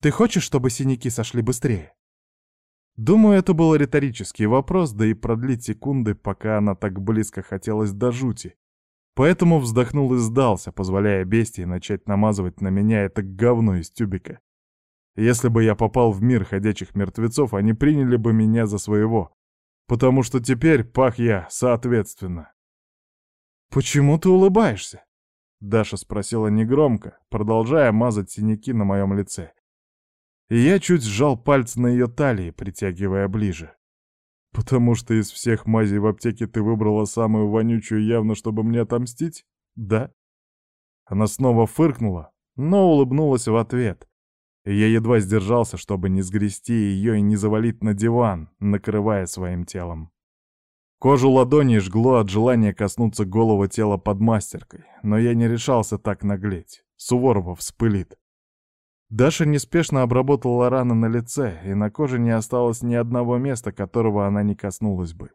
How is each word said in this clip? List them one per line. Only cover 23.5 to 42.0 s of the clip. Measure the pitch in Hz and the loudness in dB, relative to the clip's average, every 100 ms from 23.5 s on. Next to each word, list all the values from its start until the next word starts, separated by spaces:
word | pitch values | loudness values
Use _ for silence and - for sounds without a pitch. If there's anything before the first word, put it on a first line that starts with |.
| _ _ | _ _
«Почему | - 139 147 143 156 | -4 -2 2 2 4
ты | 190 | 4
улыбаешься?» | 185 190 196 214 101 - - _ _ _ _ _ _ | 6 6 4 2 -2 -10 -18 _ _ _ _ _ _
Даша | 101 110 104 101 | -2 -2 -2 -6
спросила | - 104 98 113 110 | -8 -8 -4 -2 0
негромко, | 107 110 135 151 107 - _ _ | 0 2 2 2 0 -6 _ _
продолжая | 110 104 110 113 156 135 | -6 0 0 2 2 4
мазать | 107 120 104 95 | 4 2 -2 -6
синяки | - 107 107 120 | -4 -2 -2 -4
на | 117 | -2
моём | 101 98 98 98 | 0 0 -2 -2
лице. | 98 - 85 _ _ _ _ _ _ _ _ _ _ | -4 -10 -14 _ _ _ _ _ _ _ _ _ _
И | 117 | 2
я | 127 190 | 4 4
чуть | - 175 | 2 0
сжал | 113 101 147 120 | 0 0 0 0
пальцы | - 139 117 - | 2 2 0 -2
на | 123 | 0
её | 123 123 | 2 0
талии, | 120 147 113 87 | 0 -2 0 -4
притягивая | - 95 - 98 87 98 95 98 | -10 -12 -6 -6 -4 -2 -2 -2
ближе. | 104 104 80 82 _ _ _ _ _ _ _ _ | -2 -4 -4 -12 _ _ _ _ _ _ _ _
«Потому | - - 131 120 | -8 -2 2 2
что | 117 - 113 | 0 0 -2
из | 104 | -2
всех | - 120 110 - | -6 -2 -2 0
мазей | 110 107 101 | 0 2 0
в | 104 | -2
аптеке | 101 120 117 110 | -2 -4 -4 -6
ты | 113 | -2
выбрала | 104 113 107 107 104 | 0 0 2 0 -2
самую | - 113 107 104 | -2 0 0 0
вонючую | 110 113 113 - 107 107 | 0 0 -2 -2 -2 0
явно, | 117 110 107 | 0 0 -4
чтобы | 113 110 | -4 -4
мне | 113 117 | -2 0
отомстить? | 110 120 120 - 165 - _ _ _ - | 0 -2 -4 -6 -8 -8 _ _ _ -16
Да?» | 104 110 131 _ _ _ _ _ _ _ _ _ _ | -4 -2 -4 _ _ _ _ _ _ _ _ _ _
Она | 95 107 | -2 -2
снова | - 131 113 113 | 0 2 2 2
фыркнула, | - 160 135 | 2 0 0